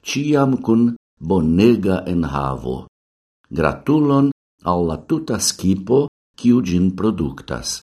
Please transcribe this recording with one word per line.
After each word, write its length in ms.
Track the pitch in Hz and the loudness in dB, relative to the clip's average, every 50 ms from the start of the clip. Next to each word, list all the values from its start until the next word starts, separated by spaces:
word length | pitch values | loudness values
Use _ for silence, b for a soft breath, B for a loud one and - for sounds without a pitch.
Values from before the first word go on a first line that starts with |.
| _ | _
ĉiam 500 | - - 131 147 147 151 143 139 131 131 120 | -6 -6 -4 0 2 2 2 4 2 0 -2
kun 340 | - - 113 117 120 120 117 - _ _ _ _ | 0 2 2 4 4 2 0 -4 _ _ _ _
bonega 800 | 71 82 95 92 78 80 82 90 104 120 117 101 92 98 92 85 - | -2 0 0 2 2 2 4 6 6 6 4 4 2 0 -2 -2 -2
enhavo. 720 | - 90 87 80 71 69 71 69 67 65 62 58 64 64 64 - - _ _ _ _ _ _ _ _ _ _ _ _ | -2 -2 -2 -2 -2 -4 -4 -4 -4 -6 -6 -6 -6 -8 -8 -10 -16 _ _ _ _ _ _ _ _ _ _ _ _
Gratulon 800 | - 80 78 73 - - - - 147 156 147 143 139 139 139 139 135 _ _ _ _ _ _ | -4 0 0 0 -2 -2 -2 0 2 2 2 2 2 2 2 0 -2 _ _ _ _ _ _
al 200 | 87 90 90 87 | -2 -2 0 0
la 100 | 82 78 | -2 -4
tuta 420 | 76 - - 165 156 160 - 120 98 | -6 -4 -4 -4 -4 -2 -4 -4 -2
skipo, 720 | - - - - - 92 98 95 95 101 123 139 147 - _ _ _ _ _ - | -2 -4 -4 -2 0 0 0 0 0 0 0 0 0 -2 _ _ _ _ _ -2
kiu 220 | - 120 120 123 | 2 2 2 2
ĝin 280 | 104 90 87 90 92 95 92 | 2 0 0 0 0 0 -2
produktas. 840 | 90 95 107 104 85 80 69 67 - - - 67 60 60 - - - _ _ | -2 -2 -2 -2 -2 -6 -6 -6 -12 -12 -10 -10 -10 -8 -10 -12 -12 _ _